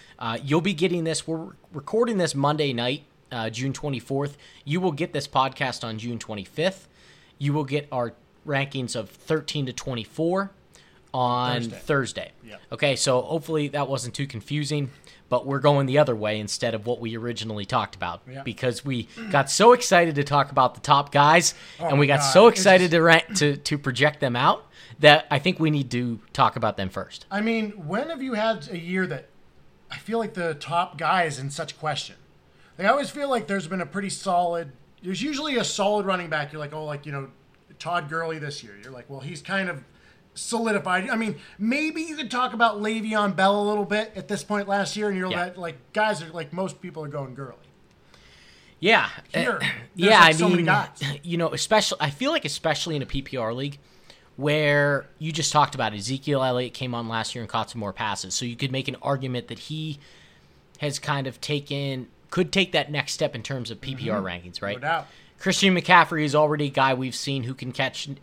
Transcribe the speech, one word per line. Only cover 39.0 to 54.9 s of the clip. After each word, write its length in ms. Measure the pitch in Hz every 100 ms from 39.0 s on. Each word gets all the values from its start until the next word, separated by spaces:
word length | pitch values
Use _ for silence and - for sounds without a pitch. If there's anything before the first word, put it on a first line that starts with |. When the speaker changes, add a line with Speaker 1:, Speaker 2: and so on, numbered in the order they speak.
| 120
Speaker 2:
"Well, 100 | 135
he's 220 | 147 156
kind 260 | - 196 185
of 160 | 147 - _ _ _ _
solidified." 760 | - - 233 226 202 185 180 233
I 60 | 226
mean, 200 | 220 147 - -
maybe 440 | 214 285 311 320
you 140 | 320 302
could 140 | 247
talk 240 | 247 254
about 260 | 226 233 208
Le'Veon 540 | 214 226 220 214 202
Bell 260 | 175 196 208
a 60 | 208
little 160 | 214
bit 280 | 196 208 220
at 140 | 190 -
this 160 | 196
point 240 | - 208 196
last 280 | 202 180 214
year, 120 | 208
and 100 | 190
you're 100 | 185
Speaker 1:
Yeah. 140 | 180 180
Speaker 2:
like, 100 | 180
like, 340 | 170 147 _
guys 300 | 214 214 175
are, 80 | 160
like, 220 | 165 147
most 280 | 175 190 -
people 240 | 180 160
are 40 | 147
going 260 | 147 131
Gurley. 220 | 123 131 101 - _ _ _ _ - - - - - - -
Speaker 1:
Yeah. 280 | 175 208 104 - -
Speaker 2:
Here, 220 | 160 202 190
Speaker 1:
Uh, 20 |
Speaker 2:
there's, 140 | - - -
Speaker 1:
yeah, 260 | 175 196 208
Speaker 2:
like, 80 | 165
Speaker 1:
I 40 |
Speaker 2:
so 120 | 156 180
many 80 | 175
Speaker 1:
mean, 80 | 170
Speaker 2:
guys. 220 | 202 165 - 139 143
Speaker 1:
you 140 | 170 170
know, 140 | 165
especially, 480 | - - 208 202 -
I 100 | 147
feel 200 | 143 269
like 140 | 320
especially 520 | 160 - 160 143 170 147
in 60 |
a 40 | 123
P 160 | 135
P 140 | 135 131
R 160 | 110
league 260 | 123 143 143 _ - - - _ -
where 720 | 143 151 147 147 143